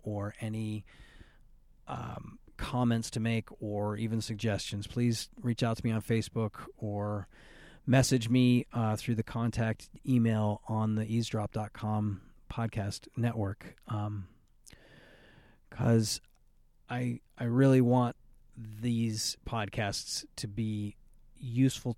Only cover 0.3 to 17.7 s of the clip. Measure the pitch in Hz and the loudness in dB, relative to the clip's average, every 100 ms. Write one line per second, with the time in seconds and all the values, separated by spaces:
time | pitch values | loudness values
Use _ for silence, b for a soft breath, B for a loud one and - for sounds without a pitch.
0.3 | - 110 110 110 107 - B B B B | -6 -6 -4 -4 -6 -10 B B B B
1.3 | B B - - - - - - - - | B B -20 -20 -20 -12 -10 -10 -12 -14
2.3 | - - - - 123 120 113 - 120 113 | -18 -16 -10 -4 0 2 2 -2 -2 0
3.3 | 113 - - 107 104 104 104 113 113 104 | -2 -4 -8 -6 -2 -2 -2 -2 -2 -4
4.3 | 104 113 98 - 101 98 123 120 113 - | -2 0 0 -2 -8 -6 0 0 0 -4
5.3 | - 120 117 117 110 117 110 - 113 - | -6 -2 0 0 0 0 -2 0 0 0
6.3 | 113 107 - - - 107 104 104 104 - | -2 -4 -4 -16 -10 -6 -4 -2 -4 -6
7.3 | B B B B B - 135 123 135 113 | B B B B B 4 6 6 4 4
8.3 | 127 123 123 - 120 110 107 - 113 - | 4 6 4 2 -2 0 0 -2 -2 -2
9.3 | 117 117 120 110 110 - - - 123 117 | -2 -2 0 0 -2 -8 -10 0 4 4
10.3 | 110 107 104 - 110 110 107 110 113 113 | 4 2 0 -2 -2 0 0 0 -2 0
11.3 | 110 104 110 104 - 107 107 104 98 - | -2 -2 -4 -6 -6 -2 0 0 -4 -10
12.3 | - - - 117 - 101 - - - 117 | -20 -10 -4 -4 -2 -4 -6 -8 -2 -2
13.3 | 113 98 - - - - 107 104 104 90 | 0 -4 -4 -12 -18 -8 -4 -4 -6 -10
14.3 | _ _ _ - B B B B B B | _ _ _ -20 B B B B B B
15.3 | B B B - - - 113 107 - - | B B B -14 -2 4 4 2 -4 -10
16.3 | _ _ _ _ _ - 123 123 120 _ | _ _ _ _ _ -8 -4 -4 -4 _
17.3 | - 120 123 135 | -6 0 6 8